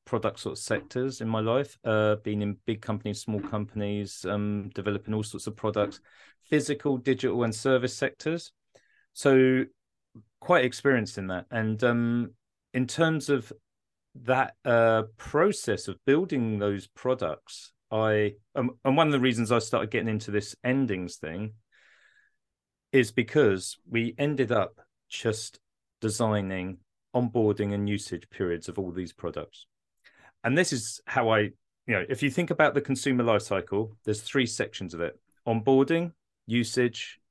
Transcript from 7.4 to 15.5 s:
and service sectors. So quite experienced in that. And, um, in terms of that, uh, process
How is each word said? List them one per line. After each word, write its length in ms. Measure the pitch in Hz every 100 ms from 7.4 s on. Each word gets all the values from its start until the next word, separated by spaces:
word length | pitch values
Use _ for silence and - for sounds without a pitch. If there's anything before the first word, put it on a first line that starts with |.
and 100 | 117
service 400 | 110 139 127 127
sectors. 600 | - 135 - 156 165 - _ _ _ _ _ _
So 540 | - 143 135 131 131 - _ _ _ _ 113 - _
quite 240 | - 175
experienced 540 | 127 - 143 127 104 -
in 100 | 95
that. 180 | 92 -
And, 320 | 120 110 107
um, 480 | 120 120 117 120 117 - _ _ _
in 140 | 127 123
terms 420 | - 165 160 139
of 220 | 139 - - _ _ _ _ _ 131
that, 300 | 120 127 127 -
uh, 400 | 131 117 113 110 110 -
process 720 | - 147 196